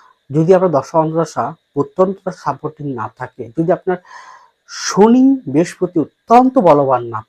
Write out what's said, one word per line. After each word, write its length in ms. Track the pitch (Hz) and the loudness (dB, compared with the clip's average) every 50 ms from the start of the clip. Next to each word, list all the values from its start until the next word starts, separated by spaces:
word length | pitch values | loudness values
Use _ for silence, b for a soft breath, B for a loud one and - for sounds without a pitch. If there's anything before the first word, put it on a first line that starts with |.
| b b b b _ - | b b b b _ -6
যদি 220 | 131 156 165 170 190 | -2 0 2 4 2
আপনার 180 | 180 185 185 | 2 2 0
দশা 280 | 170 - - - - 165 | 0 -2 -4 -2 -2 -2
অন্তর্দশা 560 | 156 156 156 165 160 - - 127 117 131 160 - _ _ _ | -2 0 -2 -4 -4 -4 -6 -6 -8 -8 -10 -14 _ _ _
প্রত্যন্ত 560 | 139 139 - - - 185 190 190 - _ 185 | -6 -6 -4 -2 -2 -2 -2 -2 -6 _ -12
সাপোর্টিং 640 | 180 - - 151 135 - - 147 - - 143 143 131 | -12 -8 -8 -8 -8 -8 -10 -12 -12 -12 -10 -10 -8
না 160 | 117 - - - - | -8 -10 -12 -12 -14
থাকে, 320 | 127 117 - - 117 117 113 165 | -16 -14 -14 -16 -16 -10 -8 -4
যদি 120 | 165 170 | -2 -2
আপনার 260 | 170 156 - 185 180 180 B B B B B B B B B B B B _ - | -2 -2 -2 -6 -6 -6 B B B B B B B B B B B B _ -20
শনি 720 | - - - - - 185 208 226 233 254 262 269 269 262 - - | -16 -12 -10 -4 2 4 4 4 6 4 4 4 2 0 -2 -2
বৃহস্পতি 520 | 127 151 175 170 - - 185 180 - 160 | -2 -2 -2 -2 -4 -6 -8 -4 -2 -4
অত্যন্ত 580 | 135 - _ _ _ - 226 247 254 262 262 262 | -4 -4 _ _ _ 2 4 4 4 4 2 2
বলবান 480 | 190 170 147 147 139 131 127 123 120 | 4 4 4 4 2 0 0 -2 -4
না 200 | 117 113 - - | -6 -10 -12 -12